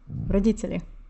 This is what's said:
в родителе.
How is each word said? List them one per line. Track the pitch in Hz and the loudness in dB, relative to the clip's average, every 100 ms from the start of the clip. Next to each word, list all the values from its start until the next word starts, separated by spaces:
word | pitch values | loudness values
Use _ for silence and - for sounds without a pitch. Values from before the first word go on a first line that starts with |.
| - | -10
в | - - | -6 2
родителе. | 196 214 214 180 175 - - | 4 4 2 -2 -4 -6 -14